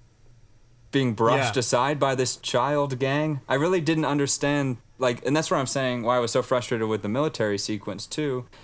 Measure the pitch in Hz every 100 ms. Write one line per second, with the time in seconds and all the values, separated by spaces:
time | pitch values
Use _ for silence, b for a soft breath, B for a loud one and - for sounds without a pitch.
0 | - _ - - - - - - - 139
1 | 127 107 113 135 123 117 120 123 139 147
2 | 139 127 127 - - 123 135 147 143 127
3 | 135 143 156 143 - 139 165 190 151 160
4 | 139 143 139 - 143 147 135 113 - -
5 | 127 117 127 156 156 170 127 139 131 123
6 | 113 123 117 135 - 127 - 117 110 107
7 | 104 123 156 - 107 101 - 107 104 98
8 | - - 151 127 120 B